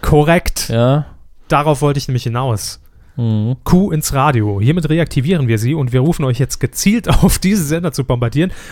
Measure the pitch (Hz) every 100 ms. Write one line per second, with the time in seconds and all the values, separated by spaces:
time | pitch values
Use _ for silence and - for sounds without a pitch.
0 | - 151 151 175 - - - 117 123 147
1 | 143 - - - - 143 151 139 147 139
2 | - 123 123 120 131 107 - - - -
3 | - - 113 107 110 131 - 180 196 156
4 | - 139 147 120 104 98 113 175 151 160
5 | 160 147 131 180 123 113 117 156 127 127
6 | 147 170 131 117 127 - 117 - 196 226
7 | - 117 185 - 185 208 143 165 175 -
8 | 131 123 120 127 180 - -